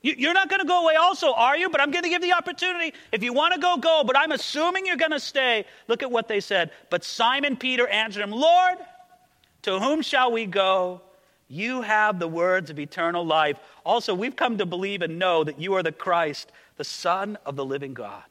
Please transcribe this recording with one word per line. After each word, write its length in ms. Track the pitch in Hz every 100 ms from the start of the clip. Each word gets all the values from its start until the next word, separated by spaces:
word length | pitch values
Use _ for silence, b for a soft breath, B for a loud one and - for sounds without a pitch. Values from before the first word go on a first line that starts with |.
"You, 140 | 254 285
you're 160 | 269
not 160 | 359 381
gonna 160 | 381 330
go 160 | 359
away 120 | 330 311
also, 380 | 349 349 320
are 220 | 226 240 294
you? 140 | 370
But 100 | 311
I'm 120 | 285
gonna 180 | 330 349
give 120 | 349
the 120 | 349
opportunity. 600 | 349 359 330 359 349 330 B B
If 100 | 226
you 80 | 247
wanna 260 | 247 320 359
go, 200 | 359 349
go, 260 | 311 320
but 140 | 240 262
I'm 160 | 294
assuming 520 | 285 - 285 330 370 381
you're 120 | 339
gonna 240 | 320 302
stay." 440 | - 269 254 226 196 B B
Look 160 | 226
at 80 | 269
what 160 | 240 220
they 140 | 208
said. 300 | 190 196 165 B B
But 160 | 175 -
Simon 500 | - 233 262 285 262
Peter 320 | 254 254 247
answered 340 | 202 220 202
him, 100 | 202
"Lord, 480 | 214 311 349 370 359 - - - _ _ _ _ _
to 180 | - 190
whom 220 | 233 311
shall 280 | 294 277 254
we 160 | 226 220
go? 560 | 185 190 190 185 180 - b b b _
You 360 | 139 226 254
have 360 | 214 214 214 190
the 80 | 170
words 420 | 165 180 185 165
of 80 | 151
eternal 460 | 143 - 170 175 165
life. 320 | 156 151 147 B B -
Also, 280 | 233 226
we've 220 | 180 220 -
come 220 | 247 220
to 80 | 185
believe 360 | 175 196 202
and 180 | 170 165
know 260 | 185 170 156
that 120 | 147
you 180 | 175 190
are 80 |
the 80 | 170
Christ, 580 | - - 170 160 143 - b b b
the 80 |
Son 540 | 147 - 175 185 202 208 -
of 100 | 139
the 80 |
living 300 | 135 139 143
God." 300 | 120 107 101 -